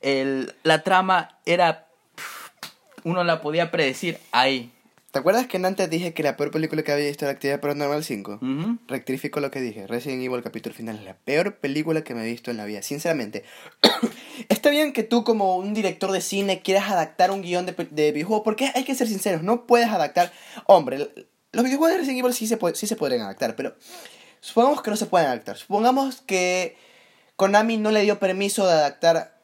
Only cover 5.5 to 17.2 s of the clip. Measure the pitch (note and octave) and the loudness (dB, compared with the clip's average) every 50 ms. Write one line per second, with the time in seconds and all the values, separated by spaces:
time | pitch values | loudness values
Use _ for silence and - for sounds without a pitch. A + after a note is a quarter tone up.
5.5 | - F#3 F#3 F#3 F#3+ - F#3+ E3+ D#3 E3+ F3 F3 D#3+ - D#3 C#3+ C3+ - D3 C#3+ | -4 -2 -2 -2 0 -2 -2 -2 -2 -2 -4 -4 -4 -2 -2 -2 -2 -2 -4 -4
6.5 | - D#3 D#3+ D#3 - D#3 D#3 - D3 D3 D3 D3 C#3+ - D3+ C#3 C#3 C#3 - C#3 | -2 -4 -4 -2 -2 -4 -2 0 0 0 0 -2 -4 -4 -4 -4 -4 -2 -2 -2
7.5 | C#3 C#3 C#3 D3 C#3+ D3 D3 C#3+ D3 D3+ D#3 - B2 G2+ G2 - G#2 G#2+ B2+ B2+ | -2 0 -2 -4 -2 -2 -2 -2 -2 -2 -4 -6 -8 -8 -8 -10 -10 -8 -6 -4
8.5 | C3 C#3+ E3+ G#3+ A#3+ A#3 _ - C3+ C3 - - C3 - - C#3+ - D3+ C#3+ C#3 | -4 -2 -2 -4 -4 -6 _ -8 -10 -8 -6 -6 -6 -6 -6 -6 -6 -4 -6 -4
9.5 | - C#3 C3 A#2+ G#2 G#2 G2 F#2+ A2 A#2+ A#2+ C#3+ C3+ B2+ B2+ B2+ B2+ B2 A#2+ A2+ | -6 -6 -8 -6 -8 -10 -10 -8 -8 -8 -6 -6 -8 -6 -6 -4 -6 -6 -6 -8
10.5 | - A2+ A2 A2+ - - A#2 A2+ A2 G#2+ G#2 F#2+ F#2+ _ _ - C3+ D3+ F3+ G3+ | -12 -10 -12 -12 -12 -10 -12 -12 -12 -12 -14 -18 -20 _ _ -2 0 0 0 -2
11.5 | G3+ _ - C#3+ C#3 D3+ D3+ D#3+ D#3+ D#3 D#3 - B2+ A#2 A2 A2+ A#2 A#2+ _ - | -4 _ -6 -4 -4 -4 -2 -2 -2 -2 -4 -6 -8 -6 -6 -6 -8 -8 _ -8
12.5 | A#2+ A2 G#2+ G#2 G#2+ G2+ - - C#3+ D3 D3+ F3 D#3+ D3 A#2 G#2 A2 G#2 - - | -8 -8 -8 -8 -10 -8 -8 -8 -8 -6 -2 -2 -2 -2 -4 -6 -8 -12 -12 -12
13.5 | - - - - _ _ - A3+ - - - G#3+ - - - - - - A3+ - | -20 -20 -20 -20 _ _ 2 2 2 2 -2 -4 -4 -6 -20 -18 -16 -16 0 0
14.5 | A3 A3 - D4 D4 D4 D#4 D4 C4 B3 G#3+ A3 A#3+ A#3+ A3 A#3 A3+ G#3+ G3+ F#3+ | 0 4 4 4 4 4 2 0 0 -4 -2 2 2 2 4 2 2 2 2 2
15.5 | F#3 F#3 F#3+ G3+ G#3 G#3+ G#3 F#3 E3+ - - F#3+ F#3+ F#3 E3+ - - G3 G3 G3 | 0 0 -2 -4 -4 -2 -2 -2 -2 -2 -2 -2 -2 -2 -2 -2 -2 -2 0 0
16.5 | F#3+ F#3+ - - F#3+ G3 G3 G3 G3+ F3 D#3+ D3+ - - | -2 -2 0 2 2 2 2 2 0 0 0 -2 2 2